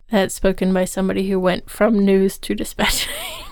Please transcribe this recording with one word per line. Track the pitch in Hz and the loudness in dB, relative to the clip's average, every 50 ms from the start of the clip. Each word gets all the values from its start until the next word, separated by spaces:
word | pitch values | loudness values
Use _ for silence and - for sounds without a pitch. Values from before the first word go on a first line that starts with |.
| - - | -8 0
That's | 226 202 190 - - | 0 2 2 0 -2
spoken | - - 190 190 - 190 185 | 0 0 0 2 2 0 2
by | 185 185 185 | 2 2 0
somebody | 185 - 196 190 190 190 196 190 190 | 0 -2 -2 -2 0 0 -2 -2 0
who | 196 185 | -2 0
went | 185 185 180 - - - | 2 0 0 0 -6 -12
from | - - 208 214 233 202 | -2 0 2 4 4 4
news | 196 196 196 190 190 196 190 - | 4 4 6 4 4 2 0 -4
to | - - 208 | -6 -6 -6
dispatching. | 208 - - - - 208 - - - - - - 640 679 719 622 571 - - | -6 -6 -8 -4 -2 0 0 0 -2 -2 -4 -6 -8 -8 -10 -10 -12 -14 -14